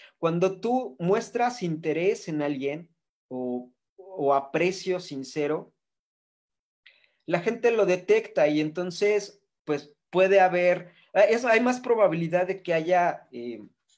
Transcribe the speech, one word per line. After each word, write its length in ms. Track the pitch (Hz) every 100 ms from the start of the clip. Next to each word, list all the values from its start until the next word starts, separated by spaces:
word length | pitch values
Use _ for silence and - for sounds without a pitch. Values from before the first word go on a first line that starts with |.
| - _
Cuando 420 | 170 170 190 185
tú 380 | 226 254 254 -
muestras 640 | 170 208 - 247 240 247
interés 640 | 175 156 160 156 185 226 -
en 120 | 151
alguien 480 | 147 135 139 156 170 _ _ _ _
o, 420 | 127 127 123 123 _ _ -
o 360 | 185 - 139
aprecio 680 | - - 160 180 185 185 180
sincero, 760 | - 139 131 156 147 160 - _ _ _ _ _ _ _ _ _ _ _ - _ _ _ -
la 140 | 170
gente 320 | 202 233 240
lo 120 | 226
detecta 640 | 185 180 180 214 214 - 151
y 140 | 151
entonces, 800 | 156 165 180 175 208 208 202 - _ _
pues, 300 | - 143 - _ _
puede 320 | 175 190 196
haber, 520 | 185 180 180 180 - _ _
es, 320 | - 214 233
hay 160 | 247 220
más 180 | 247 247
probabilidad 680 | - 226 190 165 165 175 185
de 160 | 190
que 100 | -
haya, 560 | 165 160 180 175 - -
eh, 300 | 123 120 107 104 _ _